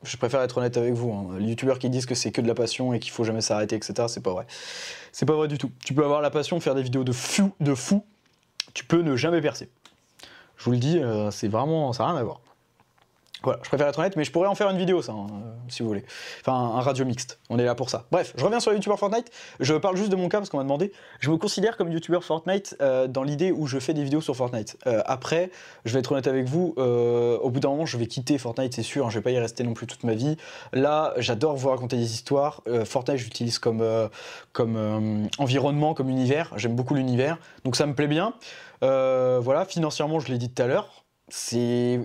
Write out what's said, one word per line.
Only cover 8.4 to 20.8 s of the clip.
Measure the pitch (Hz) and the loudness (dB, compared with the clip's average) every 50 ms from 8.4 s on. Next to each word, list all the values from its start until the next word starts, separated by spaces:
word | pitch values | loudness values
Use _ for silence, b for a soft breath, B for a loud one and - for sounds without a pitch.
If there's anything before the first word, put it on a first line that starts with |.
| _ _ _ - - - - | _ _ _ -14 -14 -10 -12
tu | - - | -12 -2
peux | - 165 170 175 | 2 4 4 4
ne | 156 135 | 4 2
jamais | 120 139 165 175 165 147 | 2 2 2 2 2 2
percer. | 147 - - - - _ _ - - _ _ B B B B B B B B B B B | 0 -2 -4 -8 -16 _ _ -20 -20 _ _ B B B B B B B B B B B
Je | - - | -4 0
vous | 120 | 0
le | 123 123 | 2 2
dis, | 123 147 170 175 | 2 2 2 2
euh, | 139 117 110 107 107 104 | 2 2 0 0 0 -2
c'est | 98 - - 104 | -2 -2 -2 0
vraiment... | 101 110 131 156 160 160 151 127 117 | 0 2 2 2 2 0 0 0 0
ça | - 113 | 0 0
n'a | 147 175 | 0 0
rien | 147 | 0
à | 117 | -2
voir. | - - - _ _ _ _ _ _ _ _ _ _ _ _ _ _ _ _ _ _ - - - | -4 -6 -10 _ _ _ _ _ _ _ _ _ _ _ _ _ _ _ _ _ _ -18 -4 -2
Voilà, | 131 123 127 - | -2 -2 -2 -2
je | - | -2
préfère | - 135 147 143 | 0 2 2 2
être | 139 160 | 2 0
honnête, | 165 196 190 | 0 0 0
mais | 156 147 | -2 -2
je | - - | 0 2
pourrais | 170 185 202 | 2 2 2
en | 196 | 2
faire | - 214 196 | 2 2 2
une | 190 | 2
vidéo, | 180 190 175 185 170 | 2 2 2 2 0
ça, | - - 110 | 0 -2 -6
hein, | 107 101 104 | -8 -8 -10
euh... | 104 101 113 113 113 117 123 123 | -10 -10 -12 -12 -12 -14 -14 -12
si | - - 120 | -8 -4 -2
vous | 110 | -2
voulez. | 104 101 104 B B B B B B B B | -2 -4 -6 B B B B B B B B
Enfin, | - 131 | 0 0
un | 127 123 117 110 123 123 | 0 0 0 0 0 0
radio | 143 131 127 135 | 0 0 0 0
mixte, | 131 120 127 - - - - _ - | -2 -2 -4 -6 -10 -14 -18 _ -2
on | 117 120 | 0 2
est | 123 | 2
là | 120 120 | 2 2
pour | 123 131 - | 0 -2 -4
ça. | - 113 - - | -4 -6 -2 0
Bref, | - 180 170 - - | 0 0 0 -2 -2
je | 123 135 | 0 0
reviens | 196 220 240 | 2 2 2
sur | - 226 | 2 2
les | 208 | 2
youtubeurs | 214 190 202 208 196 | 2 2 0 0 0
Fortnite, | 208 196 214 240 247 B B B B B B - | 0 0 0 -2 -2 B B B B B B -2
je | 131 127 156 | 0 2 2
parle | 151 - 190 185 | 2 2 2 2
juste | 180 214 208 | 2 2 2
de | 190 | 2
mon | 185 180 175 | 0 2 0
cas | 202 | 0
parce | 208 202 - | 0 -2 -2
qu'on | - 139 | -4 -4
m'a | 135 | -2
demandé. | 135 143 143 | 0 0 0